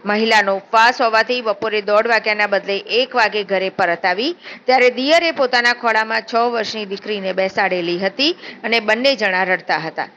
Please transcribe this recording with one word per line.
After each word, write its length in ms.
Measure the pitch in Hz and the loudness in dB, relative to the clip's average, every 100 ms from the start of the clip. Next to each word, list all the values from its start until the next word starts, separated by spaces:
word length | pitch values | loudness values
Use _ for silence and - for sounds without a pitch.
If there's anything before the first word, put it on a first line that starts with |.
| 202 | -2
મહિલાનો 500 | 208 226 220 202 196 | -2 2 2 2 -2
ઉપવાસ 460 | - 226 233 247 | 0 4 4 4
હોવાથી 400 | 233 220 220 247 | 2 2 0 -2
બપોરે 400 | 220 202 226 214 | -2 -4 -2 -2
દોઢ 260 | 202 208 226 | 2 2 4
વાગ્યાના 400 | 220 214 214 208 | 0 0 -2 0
બદલે 300 | 196 190 196 | 0 -2 -6
એક 380 | - 214 254 247 | -2 -2 0 0
વાગે 280 | 208 214 | 0 0
ઘરે 260 | 196 190 190 | -2 -2 -2
પરત 360 | - 180 170 185 | -2 -2 0 -2
આવી, 300 | 185 269 349 - - - | -2 -4 -6 -16 -8 0
ત્યારે 240 | 254 247 | 4 4
દિયરે 420 | 233 269 330 339 | 2 2 2 2
પોતાના 420 | 294 254 247 240 | 0 0 2 2
ખોળામાં 480 | 240 233 220 220 226 | 0 0 0 0 -4
છ 140 | 220 240 | -2 0
વર્ષની 500 | 240 233 202 220 202 | 0 0 -4 -6 -8
દીકરીને 480 | 196 208 208 190 | -10 -8 -6 -4
બેસાડેલી 680 | 185 190 202 190 185 175 175 | -2 -2 0 0 0 -2 -2
હતી 320 | 196 - 294 349 - - | -4 -2 -2 -2 -12 -12
અને 160 | 226 226 | -2 -2
બંને 360 | 214 220 269 254 | 0 0 0 0
જણા 280 | 208 185 | 0 0
રડતા 340 | 185 180 - 156 | 0 -2 0 -4
હતા 320 | 160 156 - | -2 -8 -10